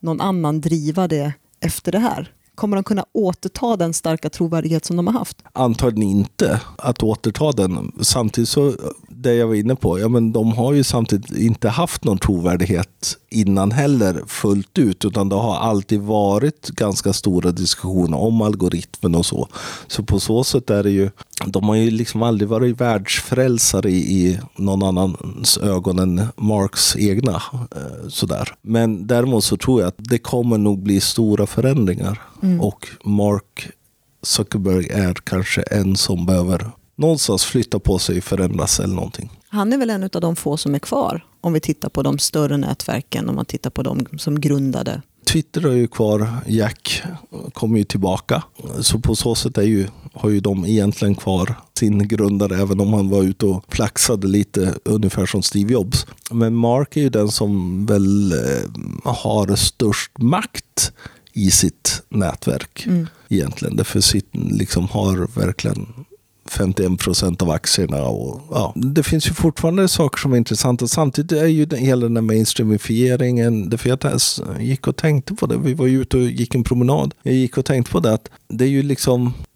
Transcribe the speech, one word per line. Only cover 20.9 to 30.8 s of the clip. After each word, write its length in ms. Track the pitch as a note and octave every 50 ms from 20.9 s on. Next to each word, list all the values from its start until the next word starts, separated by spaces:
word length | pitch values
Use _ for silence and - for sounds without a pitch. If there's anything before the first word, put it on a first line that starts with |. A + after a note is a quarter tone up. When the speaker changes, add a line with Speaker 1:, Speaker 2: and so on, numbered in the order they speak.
Speaker 2:
ju, 200 | G2+ G2 G2 G2 - - - _ - - -
de 220 | G2 G2 F#2+ G2 G#2
har 60 | G#2+
ju 140 | A2 A2+ A#2
liksom 320 | A2 A2 A#2 - - A2 A2+
aldrig 260 | A#2 A#2 G#2 G#2 G2+
varit 320 | A2+ A2 B2 B2 A#2 A#2
världsfrälsare 1080 | B2 A#2+ A2+ G#2 G2 - - - - - - B2+ C3 C3 B2 A#2 - - - F#2+ F#2+ G#2
i, 60 | F#2 F#2 D#2 - F#2+ F#2+ F2+ F2+
i 100 | F#2 F#2+ A#2+ - _
någon 260 | - G2+ G2 G2 G2 G2
annans 760 | F#2+ F#2 F2+ F#2+ F#2+ F2 D#2 - - G2 - A2+ - - - -
ögon 360 | G2+ G2 F#2 F2+ F#2+ F2+ F2+
än 240 | F#2 F#2 F2+ F2 G#2 A#2 -
Marks 600 | - A2+ G#2+ G#2+ G#2 G2 G2 - - - - -
egna, 460 | - G#2 G#2 G2 G2+ B2+ B2+ F2+ E2+ - - - B2+ A#2+ A#2 -
eh, 320 | - C2+ D2 - D#2+ E2 -
sådär. 460 | C#3+ - - F#2+ - - - - - _ _
Men 440 | G#2 A2 A2+ A#2 A2+ A2 F#2+ F2+
däremot 380 | G#2+ B2 A#2+ A#2+ C3 C3 A2 G2
så 120 | - A2
tror 240 | F#2+ - - C3 A#2+
jag 80 | F#2+ F2
att 60 | - _
det 200 | G#2+ A#2 B2+ A2+
kommer 400 | - - - B2 A#2+ B2 A#2 G#2+
nog 240 | G#2 G#2 G#2 G2